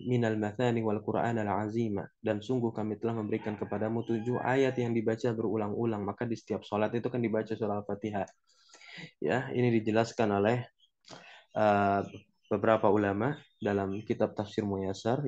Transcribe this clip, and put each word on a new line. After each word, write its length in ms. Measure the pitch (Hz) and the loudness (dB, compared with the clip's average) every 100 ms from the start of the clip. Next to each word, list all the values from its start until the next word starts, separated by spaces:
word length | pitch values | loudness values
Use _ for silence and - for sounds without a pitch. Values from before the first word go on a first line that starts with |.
minal 360 | 120 123 117 107 | -2 0 2 0
mathani 400 | 104 104 123 117 | -2 0 0 2
wal 200 | 110 104 107 | 0 -2 -2
Qur'an 320 | 110 110 117 | 0 0 0
al-azima." 720 | 104 98 107 113 113 101 82 _ | 0 -2 -2 -2 -2 -2 -6 _
Dan 240 | 110 104 | -4 -2
sungguh 320 | 101 127 117 | -2 -2 0
kami 240 | 113 107 104 | -2 -4 -2
telah 240 | 113 113 | -2 -2
memberikan 320 | 104 110 110 | -2 -4 -4
kepadamu 480 | 104 104 104 110 117 | -6 -4 -2 -2 -2
tujuh 400 | - 113 113 123 | -2 -2 0 0
ayat 320 | - 131 131 127 | 2 2 2 2
yang 100 | 120 | 0
dibaca 360 | 117 110 110 123 | 0 0 0 0
berulang-ulang. 680 | 113 110 110 104 104 117 107 | 0 0 0 -2 -2 -2 -2
Maka 240 | 101 104 117 | -4 -4 -4
di 80 | |
setiap 320 | 113 - 101 - | -4 -4 -6 -2
salat 240 | 104 107 117 | 0 0 0
itu 100 | 117 | -2
kan 140 | 123 | -2
dibaca 320 | 117 110 107 | 0 0 -2
surah 320 | 110 104 104 101 | -2 -2 -2 -4
Al-Fatihah. 400 | 104 107 101 92 _ _ _ _ - - - 156 _ | -6 -4 -4 -6 _ _ _ _ -20 -20 -18 -18 _
Ya, 240 | 73 113 131 | 0 0 0
ini 160 | 127 123 | 2 4
dijelaskan 720 | 113 110 107 113 - 110 101 | 4 4 2 2 2 2 4
oleh, 240 | 101 123 120 _ _ _ - - - - - | 4 2 -2 _ _ _ -20 -20 -20 -20 -8
eh, 480 | - 107 101 101 98 95 98 - _ - | 2 4 4 4 2 -2 -10 -20 _ -4
beberapa 400 | 107 113 110 110 | 2 4 6 6
ulama 480 | 104 101 98 120 156 - _ | 4 4 2 -2 -4 -10 _
dalam 400 | 107 101 98 98 | -2 0 0 -2
kitab 320 | - 117 107 | -4 0 0
Tafsir 320 | - 104 - 104 | -2 -4 -2 -2
Muyasar 560 | 98 95 98 113 135 | -2 -2 -2 0 0